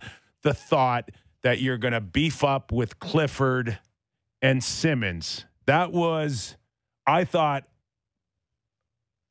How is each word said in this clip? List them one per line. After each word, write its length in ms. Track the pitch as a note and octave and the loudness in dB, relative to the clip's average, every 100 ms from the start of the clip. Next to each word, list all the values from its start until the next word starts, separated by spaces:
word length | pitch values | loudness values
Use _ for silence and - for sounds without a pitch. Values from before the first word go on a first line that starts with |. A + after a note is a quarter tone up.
| - - _ _ | -10 -20 _ _
the 120 | D3+ | -2
thought 560 | - - D3+ B2+ A#2+ - - _ _ | -2 0 2 4 0 -4 -18 _ _
that 180 | B2+ B2 | 0 0
you're 160 | C3 B2 | 0 0
gonna 240 | B2 A#2 | -2 -2
beef 420 | G2 C3+ D#3+ - | -2 0 0 2
up 300 | C#3+ C#3 - | 0 0 -2
with 260 | A#2 A2+ - | -2 -2 -6
Clifford 800 | F3 D#3+ C#3+ - C3+ B2+ A#2 G#2 _ _ _ _ _ - | -2 0 0 0 0 0 -2 -6 _ _ _ _ _ -2
and 200 | C3 C3 | 2 2
Simmons. 840 | - - E3 C3+ G2+ E2+ - - - _ - | -2 -2 0 0 -2 -4 -8 -12 -14 _ 0
That 280 | D3+ F3 | 2 2
was, 640 | F3 E3+ D#3+ D3+ B2+ - - _ _ _ _ - | 0 0 0 -2 -4 -10 -16 _ _ _ _ 0
I 160 | E3 | 2
thought, 400 | - E3+ D3+ C#3 - _ _ _ _ _ _ _ _ _ _ _ _ _ _ _ _ | 2 0 0 -2 -6 _ _ _ _ _ _ _ _ _ _ _ _ _ _ _ _